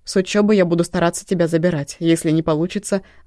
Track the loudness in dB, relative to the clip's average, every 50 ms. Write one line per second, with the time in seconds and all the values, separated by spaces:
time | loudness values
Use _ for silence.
0 | _ -4 -2 -2 -2 0 0 2 2 4 4 4 4 2 2 0 0 0 0 0
1 | 0 0 0 -2 -6 -4 -2 0 0 0 0 0 0 0 0 -2 -4 -8 -8 -4
2 | 0 0 0 2 2 0 0 0 0 0 0 0 -2 -4 -4 -6 -6 -4 -4 -4
3 | -4 -8 -18 -16 -4